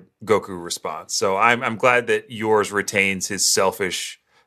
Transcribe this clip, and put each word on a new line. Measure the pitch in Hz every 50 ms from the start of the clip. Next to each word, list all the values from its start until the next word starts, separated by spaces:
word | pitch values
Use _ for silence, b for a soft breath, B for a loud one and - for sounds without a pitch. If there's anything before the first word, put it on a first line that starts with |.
| 87 _ _ _ 107
Goku | 95 107 95 - 101 95 87
response. | 85 85 - - - 85 78 82 87 - -
So | - 113 98 95
I'm, | 98 110 117 120 120
I'm | 131 120 113
glad | 95 - 127 123 123 120
that | 113 107 107 - -
yours | 123 107 110 110 110 107 98 92
retains | 101 101 95 - - 101 98 98 95 92 - -
his | 101 90 -
selfish, | - - 104 95 95 - - 98 90 85 - - - - - _ _ _ _ _